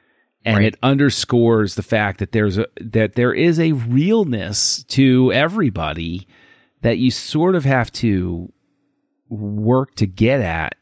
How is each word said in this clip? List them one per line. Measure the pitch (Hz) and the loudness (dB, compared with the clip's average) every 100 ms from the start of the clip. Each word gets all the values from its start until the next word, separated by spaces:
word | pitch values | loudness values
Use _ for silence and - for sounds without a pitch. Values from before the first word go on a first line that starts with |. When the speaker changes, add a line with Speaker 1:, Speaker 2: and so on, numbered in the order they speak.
| _ _ _ _ - | _ _ _ _ -2
Speaker 1:
And | 107 | 2
Speaker 2:
Right. | 107 | 2
Speaker 1:
it | - | 0
underscores | 131 139 143 - - 120 117 113 101 - | 0 2 2 0 -2 2 4 2 0 -4
the | |
fact | - 110 104 95 | -2 -2 -2 -4
that | 98 | -4
there's | 113 104 95 | 0 0 0
a, | - - | -4 -8
that | 113 110 107 123 | -4 -2 0 0
there | 120 | 0
is | - 170 165 | 2 2 2
a | 160 | 0
realness | 143 117 127 170 226 180 110 90 107 - - - | 0 0 2 2 2 2 -2 -4 -4 -4 -4 -4
to | - 135 127 127 | 2 4 4 4
everybody | 104 156 214 147 98 78 80 82 90 - _ _ _ _ _ | 2 0 0 -2 -2 -6 -6 -8 -8 -12 _ _ _ _ _
that | 113 113 | -4 0
you | 127 | 0
sort | - - 156 175 185 | -2 -4 -2 0 2
of | |
have | 135 131 113 | 0 0 -2
to | - 117 95 90 85 90 _ _ _ _ _ _ _ - | -4 -2 0 -2 -6 -10 _ _ _ _ _ _ _ -14
work | 107 104 104 107 127 139 - | -10 -8 -4 0 0 0 -2
to | 104 | -4
get | 90 113 135 | 0 0 2
at. | 95 80 78 - | -2 -4 -6 -8